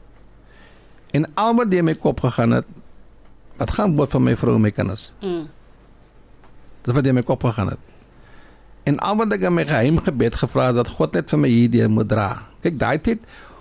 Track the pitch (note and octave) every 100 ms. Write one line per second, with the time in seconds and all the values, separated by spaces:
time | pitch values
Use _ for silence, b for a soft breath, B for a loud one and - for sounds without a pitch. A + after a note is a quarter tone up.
0 | - - - - b b b b b b
1 | b C#3+ D#3 - A3+ A#3 A#3 F3+ D#3+ D#3
2 | D#3 B2 B2+ - A#2 A#2+ - - - -
3 | - - - - - - - - G#3 D3
4 | C#3 C#3 B2 A#2+ A#2+ A2+ G#2+ - G2 F#2+
5 | - - G3 F3 D3+ - - - - -
6 | - - - - - - - - - B2+
7 | C3+ B2+ A#2 C3 B2+ A2 F#2+ - - -
8 | - - b b b b b - - D3
9 | F#3 G#3+ A3+ G#3 F#3 F3 D3 C3+ B2 D#3+
10 | - B2+ A2+ - C3 C3+ B2+ A#2+ A#2 -
11 | D#3 F3 D3+ D3+ C#3+ A#2 A#2+ A#2 A2+ A2
12 | G#2 G#2+ G2 - - - F3 C#3+ A2 D3+
13 | A3+ A3 - B B B